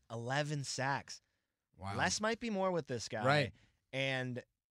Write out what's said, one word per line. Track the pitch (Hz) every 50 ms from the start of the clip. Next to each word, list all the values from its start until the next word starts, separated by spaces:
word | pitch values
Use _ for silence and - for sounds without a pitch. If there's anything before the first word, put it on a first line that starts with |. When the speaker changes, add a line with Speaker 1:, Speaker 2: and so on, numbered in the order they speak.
| _ -
Speaker 1:
Eleven | 113 117 117 120 135 147 151 147 151 147 131
sacks. | - - - 127 139 139 117 - - - - _ _ _ _ _ _ _ _ _ _ _
Speaker 2:
Wow. | - 92 98 101
Speaker 1:
Less | 120 151 180 - -
might | 214 220 233 -
be | 240 226
more | 208 190 190 190
with | 180 165 139
this | - 131 113 -
guy. | - 120 110 110
Speaker 2:
Right. | 131 143 147 135 95 - - - _ _ _ _ _ -
Speaker 1:
And | 131 135 135 135 131 127 127 123 123 - _ _ _ _ -